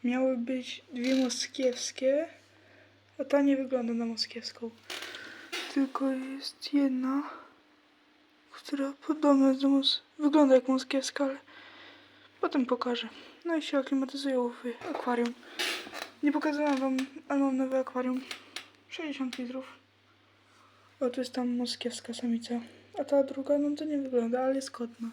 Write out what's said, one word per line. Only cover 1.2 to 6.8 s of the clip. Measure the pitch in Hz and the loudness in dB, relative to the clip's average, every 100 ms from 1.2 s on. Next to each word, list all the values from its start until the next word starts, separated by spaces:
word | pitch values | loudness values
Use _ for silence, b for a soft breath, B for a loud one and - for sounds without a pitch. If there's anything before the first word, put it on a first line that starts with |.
| 254 - - - 262 240 - - 262 285 330 b b b b b b b b _ | 2 -2 -6 0 0 0 -6 -2 2 2 0 b b b b b b b b _
a | |
ta | 277 285 | 0 4
nie | 277 269 | 6 4
wygląda | 262 254 233 | 2 -2 0
na | 233 233 | -2 -2
moskiewską. | 226 - 233 - - 233 - - B B B B B B - - | -4 -6 -6 -12 -10 -12 -12 -14 B B B B B B -10 -4
Tylko | - 269 - 269 | 0 0 0 -2
jest | 262 262 269 277 - - | -2 -6 -8 -10 -10 -2
jedna, | 285 | 2